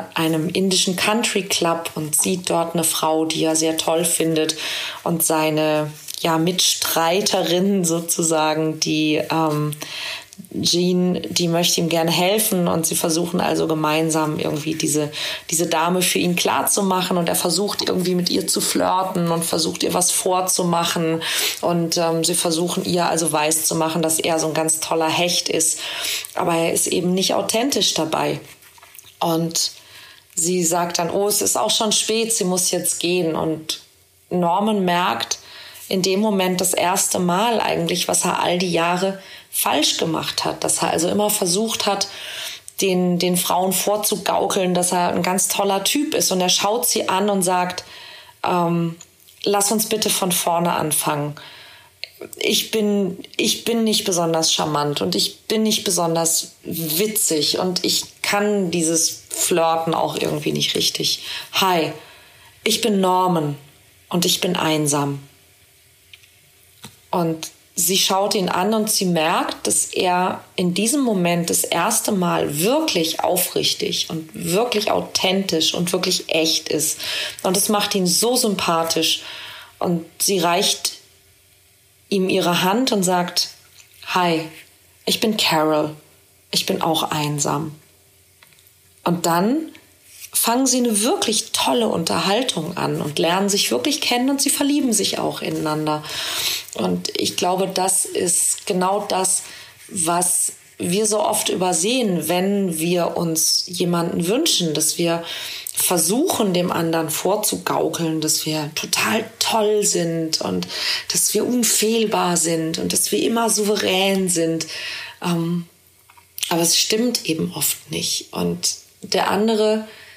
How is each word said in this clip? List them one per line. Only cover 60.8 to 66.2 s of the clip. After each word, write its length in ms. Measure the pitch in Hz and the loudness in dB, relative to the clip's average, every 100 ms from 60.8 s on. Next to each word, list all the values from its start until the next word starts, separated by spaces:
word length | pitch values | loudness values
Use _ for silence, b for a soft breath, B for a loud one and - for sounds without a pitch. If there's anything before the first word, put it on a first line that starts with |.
| - - 147 - B B B | 0 0 -2 -2 B B B
Hi, 400 | - 190 175 151 151 B B B B B - | 0 2 2 0 -6 B B B B B -6
ich 180 | 226 220 | -2 0
bin 200 | 233 196 | 2 4
Norman 560 | 185 185 185 170 147 143 - - - - - | 4 4 4 2 0 -4 -12 -20 -20 -20 -4
und 160 | 175 | 0
ich 160 | 175 - | 0 0
bin 160 | 185 - | 0 0
einsam.“ 640 | 160 156 147 147 143 139 - - - _ _ _ _ _ _ - | 2 2 2 0 0 -4 -10 -20 -20 _ _ _ _ _ _ -20